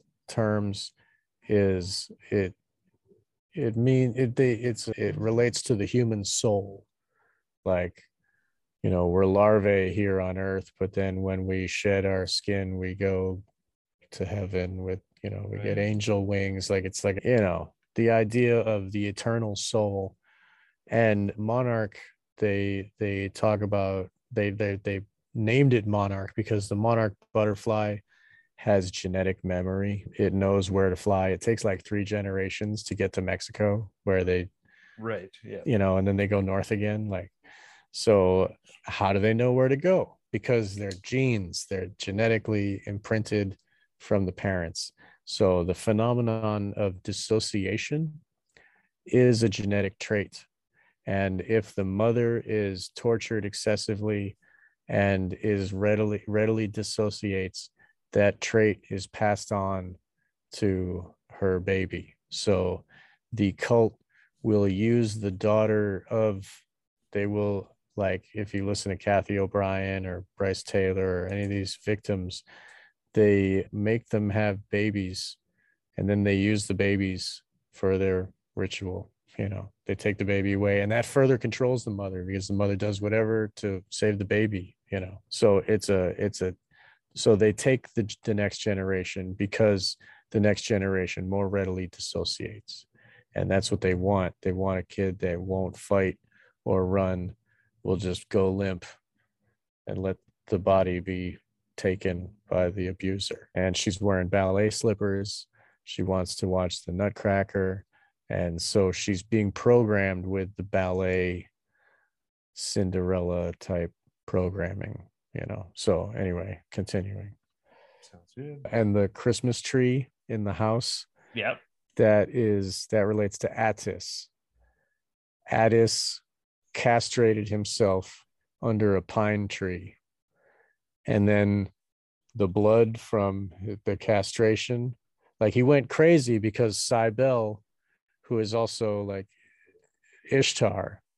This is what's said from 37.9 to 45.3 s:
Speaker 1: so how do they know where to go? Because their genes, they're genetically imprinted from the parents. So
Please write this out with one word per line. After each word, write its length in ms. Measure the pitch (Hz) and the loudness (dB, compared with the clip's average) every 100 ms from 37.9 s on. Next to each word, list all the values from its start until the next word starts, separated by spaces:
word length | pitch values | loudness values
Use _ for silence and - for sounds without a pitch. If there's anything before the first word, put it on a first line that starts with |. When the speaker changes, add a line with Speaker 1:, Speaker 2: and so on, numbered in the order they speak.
Speaker 1:
so 640 | - - 101 92 92 92 - _ - | -4 4 6 6 4 2 -2 _ -20
how 280 | - - 98 | -10 -2 0
do 80 | 98 | 2
they 140 | 107 | 2
know 200 | 113 123 | 4 4
where 140 | 123 131 | 4 4
to 80 | 139 | 2
go? 420 | 180 185 - _ _ | 2 2 0 _ _
Because 440 | 110 - 120 101 101 | -6 0 0 0 -6
their 160 | 101 92 | -8 -10
genes, 600 | - 127 131 110 90 - - | -4 0 2 0 -2 -8 -6
they're 200 | 95 92 - | -6 -8 -10
genetically 840 | - 98 113 110 - 104 101 98 - | -6 0 2 2 0 0 0 -4 -6
imprinted 720 | 101 - 110 107 107 98 - _ _ _ _ | -8 -2 -2 0 0 -2 -6 _ _ _ _
from 260 | - 104 92 | -2 0 0
the 60 | |
parents. 600 | - 98 92 82 - - _ - _ | -2 -4 -2 -4 -8 -12 _ -20 _
So 380 | - | -10